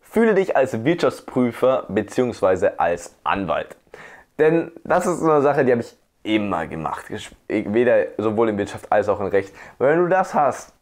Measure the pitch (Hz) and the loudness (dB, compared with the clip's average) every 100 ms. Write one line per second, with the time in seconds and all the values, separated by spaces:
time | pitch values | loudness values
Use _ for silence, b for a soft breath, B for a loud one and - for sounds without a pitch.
0 | _ - 233 196 190 - 135 113 117 170 | _ 2 2 2 2 0 0 0 -2 0
1 | 135 - - - 123 117 127 131 - 101 | 0 -2 -6 -2 -2 2 2 0 -2 -4
2 | 101 - 123 107 95 92 98 - 85 85 | -2 -2 -2 0 0 2 0 0 -2 -2
3 | - _ - 90 92 73 78 - _ B | -8 _ -4 -2 -2 -4 -6 -14 _ B
4 | B B B - 151 165 - - - 170 | B B B 0 2 2 -2 -12 -2 0
5 | 185 170 160 151 143 139 127 120 117 - | 0 -2 2 4 4 2 2 2 -2 -12
6 | _ _ - 107 101 90 80 78 76 - | _ _ -2 -2 0 -4 -6 -6 -8 -8
7 | - 107 - - _ 101 98 107 123 113 | -10 -14 -14 -20 _ -4 0 2 4 4
8 | 98 - 107 107 117 104 101 - - 104 | 2 -2 -2 2 0 0 -4 -6 -2 0
9 | 101 101 98 98 98 B B B 127 165 | 0 -2 0 0 -2 B B B 0 2
10 | 175 185 185 202 143 113 - _ | 2 0 0 0 0 -2 -12 _